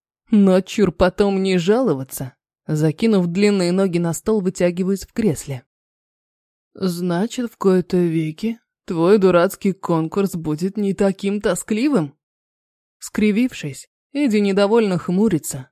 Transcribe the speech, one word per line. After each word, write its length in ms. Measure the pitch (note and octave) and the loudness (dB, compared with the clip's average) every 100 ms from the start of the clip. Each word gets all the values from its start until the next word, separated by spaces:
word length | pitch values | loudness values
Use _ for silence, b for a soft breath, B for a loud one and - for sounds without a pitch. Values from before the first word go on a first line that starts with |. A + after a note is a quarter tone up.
| _ _ _ | _ _ _
Но 280 | G#3 G3 F#3 | 4 6 4
чур 300 | F#3 - F#3 | 0 0 0
потом 500 | - F3+ - G3+ F#3+ | 2 0 2 0 0
не 160 | F#3+ F#3 | 0 0
жаловаться". 800 | E3+ A3+ B3+ C3+ C3 - C3 - _ _ - | 2 2 2 -2 -4 -10 -12 -14 _ _ -6
Закинув 640 | D3+ D#3 D3+ A3+ G3+ F3 | 0 0 2 2 2 2
длинные 420 | F3 G#3 G3+ F3 | 2 2 2 2
ноги 280 | F#3 G3 E3+ | 0 0 0
на 140 | E3+ | -2
стол, 280 | D#3+ - A3 | -4 -2 -2
вытягиваюсь 640 | F#3 - F3+ F3+ F#3 G3 | -2 0 -2 0 -2 -4
в 80 | - | -6
кресле. 500 | - G#3+ C#3+ - C3 - _ _ _ _ _ _ _ _ _ _ | -4 -2 -2 -6 -12 -14 _ _ _ _ _ _ _ _ _ _
"Значит, 800 | - F#3+ F3 F3+ E3+ A3+ - A#3 | -6 -4 -2 -2 0 -2 -4 -8
в 40 | - | -2
кои-то 400 | G3 F#3 F3+ F3+ | 2 2 2 0
веки 600 | F3 D#3+ D#3 D#3 A3 A3+ _ _ - | 0 0 -4 -4 -6 -6 _ _ -8
твой 320 | E3+ E3+ G#3+ | 0 4 4
дурацкий 540 | F#3 F3 F#3+ - G3+ | 6 4 2 0 -4
конкурс 640 | F3 - E3 D#3+ G3+ G3 | -4 -2 -2 -2 -2 -4
будет 420 | E3+ D#3+ D3+ F#3+ G#3 | -4 -6 -4 -4 -4
не 180 | G3+ | -4
таким 460 | F#3+ G3 F#3+ G3 G#3 | 0 0 -2 -4 -2
тоскливым?" 760 | G#3+ F3+ - G#3+ D4 A#3 C#3+ - _ _ _ _ _ _ _ _ | -2 -2 -2 -2 0 0 -2 -6 _ _ _ _ _ _ _ _
Скривившись, 920 | - - G#3+ G3+ B3+ - D3+ C3 - _ _ | -10 -2 0 2 -2 -4 -12 -14 -18 _ _
Эдди 260 | C#4 C#4+ G#3 | -4 0 2
недовольно 580 | G3+ G3 G3+ A#3 G#3 F3+ | 2 2 2 2 2 -2
хмурится. 720 | - F3+ A3 E3 - C3+ B2+ | -2 0 0 0 -4 -12 -14